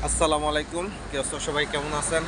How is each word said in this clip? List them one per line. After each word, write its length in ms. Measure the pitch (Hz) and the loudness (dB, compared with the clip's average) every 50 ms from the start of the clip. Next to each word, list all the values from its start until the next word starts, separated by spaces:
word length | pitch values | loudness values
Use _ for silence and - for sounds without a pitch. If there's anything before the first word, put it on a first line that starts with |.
| - | 0
আসসালামু 400 | - - - 170 156 156 151 151 151 | 0 4 4 4 4 4 4 2 2
আলাইকুম। 320 | 151 151 151 - - 170 180 202 - - - - | 0 0 -2 -2 -4 -6 -4 -4 -6 -8 -10 -6
কি 60 | 147 139 | -4 -4
অবস্থা 180 | 131 - 156 143 - - | -2 -2 -4 -4 -4 -2
সবাই, 160 | 147 147 147 143 | 0 0 0 2
কেমন 200 | - 147 143 151 151 143 | 0 -2 -2 0 -2 -2
আছেন? 200 | - - 165 165 160 | 0 0 0 0 0